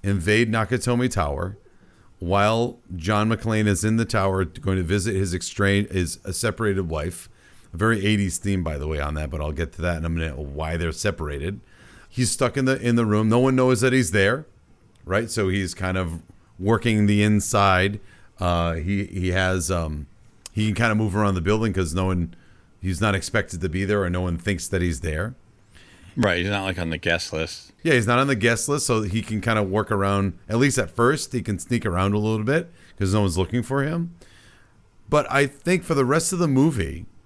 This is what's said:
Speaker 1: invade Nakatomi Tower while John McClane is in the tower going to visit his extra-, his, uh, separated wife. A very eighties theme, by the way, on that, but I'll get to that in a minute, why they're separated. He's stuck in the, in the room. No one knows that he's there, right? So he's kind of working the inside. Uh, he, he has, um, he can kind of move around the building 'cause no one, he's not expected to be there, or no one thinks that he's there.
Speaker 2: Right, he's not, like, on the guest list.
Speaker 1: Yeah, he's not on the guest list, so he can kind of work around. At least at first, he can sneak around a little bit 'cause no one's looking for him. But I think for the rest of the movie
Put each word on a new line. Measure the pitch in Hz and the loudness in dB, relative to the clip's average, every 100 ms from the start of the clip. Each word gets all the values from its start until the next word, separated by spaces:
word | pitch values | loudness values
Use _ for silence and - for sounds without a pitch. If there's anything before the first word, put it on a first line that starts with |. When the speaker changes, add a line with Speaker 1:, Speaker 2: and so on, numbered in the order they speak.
Speaker 1:
invade | 101 98 80 107 120 | 0 0 2 2 4
Nakatomi | 113 104 123 - 120 127 | 0 0 -2 0 0 0
Tower | 101 73 71 87 101 - - - _ - - | 0 -2 -2 -6 -8 -20 -20 -20 _ -20 -8
while | 87 101 104 113 120 - - 92 | 0 4 4 2 0 -4 -12 -8
John | 80 104 107 | 0 2 2
McClane | 113 113 110 107 | 0 0 2 2
is | 95 | 2
in | 107 113 | 2 0
the | 113 | 0
tower | 110 98 95 87 | 0 0 0 -2
going | - 95 95 | -4 -2 -2
to | |
visit | 85 101 95 95 | 0 0 0 -2
his | 95 87 | -2 -4
extra-, | - - 98 101 101 | -6 -2 2 2 0
his, | 95 85 - - | -2 -4 -6 -8
uh, | |
separated | 92 113 - 107 95 87 | -4 -4 0 -2 0 -2
wife. | 78 80 85 - - - - - | -4 -6 -8 -14 -20 -20 -20 -16
A | 82 | 0
very | 107 113 101 | 2 2 2
eighties | 107 98 - | 2 0 -2
theme, | 101 95 | -2 -2
by | 80 76 | -2 -4
the | 76 | -4
way, | 76 | -4
on | 73 76 | -4 -4
that, | 76 | -6
but | 76 | -6
I'll | 73 | -6
get | 76 80 | -4 -6
to | - | -4
that | 85 85 | -4 -2
in | 82 | -2
a | |
minute, | 82 80 69 | -2 -4 -6
why | 71 71 78 82 | -10 -6 -4 -2
they're | 82 | -4
separated. | 73 104 82 76 71 80 101 - - - - - | -2 -4 -4 -6 -6 -6 -8 -14 -20 -20 -20 -12
He's | - 120 | -4 -2
stuck | - 123 143 | 0 -2 0
in | |
the, | 131 131 | 0 0
in | 117 117 | 2 2
the | 113 | 4
room. | 104 110 | 2 4
No | 120 | 4
one | 131 131 | 4 4
knows | 127 120 | 4 4
that | 127 | 4
he's | 131 104 | 2 2
there, | 107 98 131 156 _ _ - _ _ | 2 2 0 -6 _ _ -20 _ _
right? | - 98 113 | -2 -2 -2
So | - 95 | -2 0
he's | 95 92 | 0 -2
kind | - 92 92 | -4 -4 -2
of | 87 82 - - _ - | -2 -6 -14 -20 _ -6
working | 92 113 120 107 104 | 0 2 2 4 4
the | 104 | 4
inside. | 104 104 - 107 98 92 98 104 - - - - | 4 4 2 4 6 6 2 -2 -14 -20 -20 -4
Uh, | 90 87 85 82 | 0 2 0 -2
he, | 82 101 98 | -2 -2 -2
he | 95 90 | -4 -2
has, | 92 92 92 87 | 0 0 0 0
um, | 90 80 73 69 - - - - | -2 -2 -6 -10 -18 -20 -20 -10
he | - 107 | -2 -2
can | 101 | 0
kind | 117 | 0
of | 107 | 2
move | 107 95 | 0 2
around | 104 92 | 2 2
the | |
building | 85 107 110 | 0 0 0
'cause | 95 85 | 0 -2
no | 85 95 | 0 0
one, | 90 85 - - - _ _ | 0 -2 -8 -20 -20 _ _
he's | 92 92 | -6 0
not | 107 | 0
expected | 98 - 110 - 85 | 0 -2 -4 -4 -6
to | 90 | -4
be | 85 | -2
there, | 98 104 | 0 0
or | 92 | 0
no | 90 | 0
one | 92 85 | -2 -2
thinks | 104 95 - | -2 -4 -2
that | 92 | -2
he's | 87 78 | -2 -2
there. | 85 78 104 127 - _ _ - - - - - | -4 -6 -6 -10 -20 _ _ -20 -20 -20 -12 0
Speaker 2:
Right, | 113 87 | 0 2
he's | 92 | 0
not, | 104 | -2
like, | 95 87 | -4 -4
on | 85 | -4
the | 80 | -2
guest | 87 85 - | 0 0 -2
list. | 78 80 - - _ | -4 -6 -8 -18 _
Speaker 1:
Yeah, | 165 160 | 2 2
he's | 131 | 4
not | 123 | 2
on | 139 | 2
the | 131 | 2
guest | 117 117 - | 2 0 0
list, | 143 - | -2 0
so | 113 | 0
he | 104 107 | 0 -4
can | 101 110 | -2 -4
kind | 104 110 | 0 0
of | 98 | 0
work | 101 101 | -2 0
around. | 107 98 101 98 - - | 0 2 2 0 -4 -4
At | 117 | 2
least | 139 127 | 2 2
at | 92 | -2
first, | - 120 151 - | 2 2 2 -2
he | 123 | -6
can | 95 98 | -4 -6
sneak | - 120 113 | -2 -2 0
around | 87 98 | 0 0
a | 104 | 0
little | 107 110 107 | 0 -2 0
bit | 151 175 - - - | -2 -2 -18 -20 -4
'cause | 98 | 0
no | 107 | 2
one's | 101 85 | 2 0
looking | 92 123 | -2 -2
for | - 139 | -2 -2
him. | 139 170 170 170 - - - - _ _ _ _ - | -2 -4 -6 -10 -20 -20 -20 -20 _ _ _ _ 0
But | 147 - | 0 2
I | 135 143 | 0 0
think | - - 185 | -2 -2 -2
for | - | 0
the | 147 127 | 0 2
rest | 151 165 | 2 0
of | 180 | 0
the | 170 | 2
movie | 131 151 127 78 98 104 - | 4 4 2 -4 -6 -14 -20